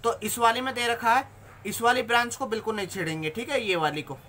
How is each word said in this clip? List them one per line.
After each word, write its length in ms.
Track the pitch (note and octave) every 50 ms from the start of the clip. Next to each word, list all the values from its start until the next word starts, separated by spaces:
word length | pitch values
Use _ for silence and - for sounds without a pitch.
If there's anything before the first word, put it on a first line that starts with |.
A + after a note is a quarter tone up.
| -
तो 160 | F#3+ F#3+ -
इस 180 | G#3+ G#3+ - A#3
वाली 220 | A#3 A3+ A3+ B3
में 140 | B3+ C4 A#3
दे 140 | A#3+ A#3+ A#3
रखा 260 | A#3+ A#3 A#3+ A3+ A#3
है, 140 | C4 C#4 - - - - - - - -
इस 160 | G3+ G#3 -
वाली 200 | A3+ A#3 B3 B3+
branch 340 | A#3+ G#3+ A#3+ A#3+ A#3+ A#3 -
को 100 | - C4+
बिल्कुल 300 | A3 A3 A3 G#3+ A3 A3
नहीं 100 | G#3 G3
छेड़ेंगे। 440 | F3 - F#3+ E3 D#3+ D#3 D#3+ D#3 D#3
ठीक 180 | D#3 A3 A#3+ -
है, 140 | C#4+ B3+
ये 140 | A3+ G3+ F#3
वाली 260 | E3+ D#3 D3+ C#3+ D3+
को। 160 | C#3+ - C#3 - -